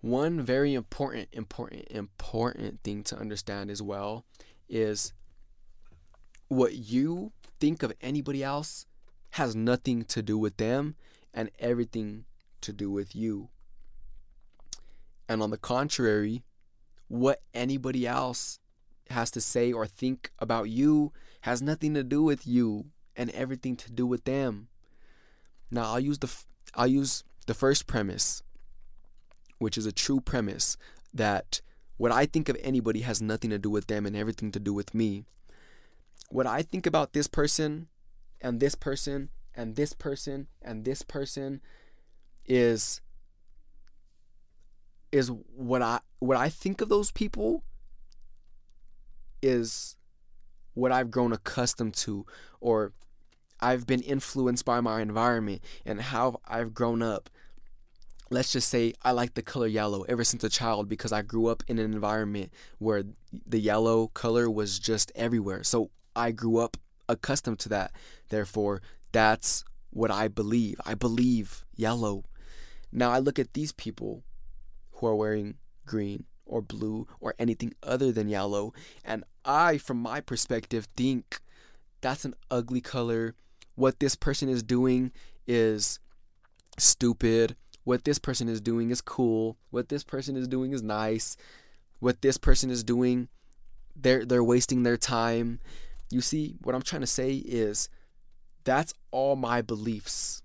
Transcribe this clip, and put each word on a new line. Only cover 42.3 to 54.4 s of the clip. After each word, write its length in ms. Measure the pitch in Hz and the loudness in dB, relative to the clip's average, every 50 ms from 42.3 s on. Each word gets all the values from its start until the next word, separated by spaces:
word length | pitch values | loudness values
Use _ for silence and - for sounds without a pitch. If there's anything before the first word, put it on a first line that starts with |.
| - - - | -20 -20 -2
is, 560 | - 127 127 120 120 117 110 - - - - - - - - - - _ _ - - - - - - - - - - - - - - _ _ - - - - - - _ - - - - - - - - - - - - | 2 4 6 6 6 4 4 0 -2 -4 -6 -10 -16 -18 -18 -20 -20 _ _ -20 -20 -20 -20 -20 -20 -20 -20 -20 -20 -20 -20 -20 -20 _ _ -20 -20 -20 -20 -20 -20 _ -20 -20 -20 -20 -20 -20 -20 -20 -20 -14 0 2
is 180 | 143 131 123 123 110 - - 113 | 2 2 2 -2 -8 -10 -16 -14
what 280 | 123 131 120 127 127 123 | -10 -2 0 2 2 2
I, 180 | 113 117 123 - - - - | 2 0 -2 -4 -8 -10 -4
what 180 | - 123 135 | 2 2 4
I 120 | 127 123 151 | 4 4 0
think 320 | 160 - - 190 196 - | -2 -2 -4 -4 -2 -2
of 80 | 226 208 | 0 2
those 240 | 208 208 208 202 - | 4 2 2 2 -2
people 500 | - 220 208 - - 208 220 339 320 - - - - - - - - - - - - - - - - - - - - - - - - - - - - - - - - - - - - | -2 -2 -2 -2 -2 0 0 0 0 -2 -8 -12 -14 -14 -16 -16 -16 -16 -16 -16 -18 -16 -16 -18 -18 -20 -20 -20 -20 -20 -20 -20 -20 -20 -20 -20 -20 -18 -18 -16 -16 -14 -14 -12 -2
is 560 | - 135 127 120 117 113 - - - - - _ - - _ _ - - - - - - - - - - - | 0 2 2 2 0 -2 -6 -8 -10 -12 -14 _ -20 -20 _ _ -20 -20 -20 -20 -20 -20 -20 -20 -20 -14 -6
what 180 | - 123 127 131 | 0 0 2 4
I've 180 | 127 131 120 | 2 2 0
grown 220 | 110 127 123 120 113 | 2 2 2 2 2
accustomed 640 | 107 - - - - 123 120 - - 120 110 104 | -2 -4 -6 -2 0 2 2 2 0 -2 -4 -2
to, 320 | - - - 104 98 104 - - - - - - - | -4 -4 -4 -4 -6 -8 -12 -16 -20 -20 -20 -20 -4
or 320 | - 120 117 110 107 - - - - - - - - - _ _ _ _ _ - | 0 2 2 2 2 -2 -6 -14 -20 -20 -20 -20 -20 -20 _ _ _ _ _ -2
I've 260 | - 123 127 127 120 | 0 2 2 0 2
been 160 | 117 131 123 123 | 0 0 0 0
influenced 600 | - 139 139 - - - 135 | 0 -2 -2 -2 -4 -2 2